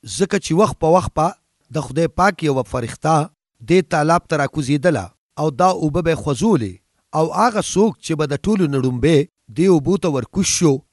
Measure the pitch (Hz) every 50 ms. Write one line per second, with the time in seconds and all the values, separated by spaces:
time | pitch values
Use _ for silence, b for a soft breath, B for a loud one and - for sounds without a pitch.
0 | - 110 - - 196 - - 196 - - 160 170 214 196 - _ - 156 170 185
1 | - - _ 160 156 180 202 _ _ _ _ _ _ _ 123 156 143 - 127 151
2 | 170 156 _ - 180 202 185 - 165 147 139 131 123 - - 127 117 110 - -
3 | - 151 160 151 151 156 _ _ _ _ _ _ 117 107 165 190 170 _ 180 156
4 | 147 156 165 175 _ _ 160 147 143 135 - 156 139 120 147 147 127 180 156 117
5 | 92 90 _ _ _ _ _ - 151 160 135 120 180 185 185 180 165 151 143 175
6 | 165 165 160 165 - 151 139 113 170 226 208 143 110 95 87 _ _ _ _ _
7 | _ _ - 156 151 - - 175 214 247 214 214 175 - - 190 208 226 160 _
8 | - - 160 147 156 139 147 139 - 196 214 202 180 147 139 135 127 131 123 123
9 | 127 151 165 139 151 _ _ _ _ - 104 127 175 196 180 156 135 143 190 190
10 | - 175 143 131 113 - - 190 190 - - - 175 156 135 135 _ _